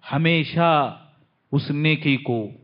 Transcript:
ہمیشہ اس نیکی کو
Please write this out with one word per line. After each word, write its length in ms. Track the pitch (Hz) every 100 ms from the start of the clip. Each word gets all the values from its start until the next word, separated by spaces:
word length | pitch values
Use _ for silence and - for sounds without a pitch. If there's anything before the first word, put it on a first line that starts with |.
| -
ہمیشہ 840 | 143 165 165 156 165 170 156 131 - - _ _ _ _
اس 180 | 143 -
نیکی 460 | 147 156 151 151 135
کو 320 | 135 120 104 -